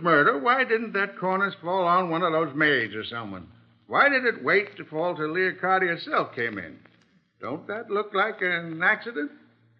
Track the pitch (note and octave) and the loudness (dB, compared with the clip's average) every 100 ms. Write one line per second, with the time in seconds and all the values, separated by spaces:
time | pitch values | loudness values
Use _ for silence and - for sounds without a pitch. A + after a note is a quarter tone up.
0 | E3+ D3+ D#3 C#4 B3+ C4 A3+ A3+ A3+ G3 | 4 6 6 4 2 2 2 0 -2 -2
1 | G3 - F#3 F#3 G3 - E3 F#3+ E3+ F3 | -4 -2 -2 0 0 -4 -2 0 4 4
2 | F3+ E3 F3+ D#3+ E3 C3+ D3+ C3+ A2 G#2+ | 2 0 0 2 0 2 2 2 0 -6
3 | G2+ A#2 G#2+ F#2+ E2 - _ _ - C3 | -8 -8 -10 -12 -14 -20 _ _ -4 2
4 | C#4 C4+ B3 - C3 F#3+ G3+ - D#3 D#3 | 4 2 0 -2 2 2 0 -8 -10 -4
5 | F3 D#3 D#3 E3+ F#3 - F3+ F#3+ F3+ E3+ | -2 -2 -4 0 -2 0 0 2 2 -2
6 | C#4+ C4+ D3 - A#2 G2+ D#2+ C#2 - _ | -4 -2 -2 -2 -4 -4 -12 -16 -20 _
7 | _ _ _ _ G#2 D#3 - G#3+ A#3 G3+ | _ _ _ _ -10 -8 -8 -10 -4 -4
8 | G#3 F#3+ G#3+ G3+ F3+ E3+ E3+ D#3+ F#3 G#3+ | -2 0 0 0 -2 -2 -4 -2 0 0
9 | A#3 D3 D3 - _ _ _ _ | -2 -6 -8 -10 _ _ _ _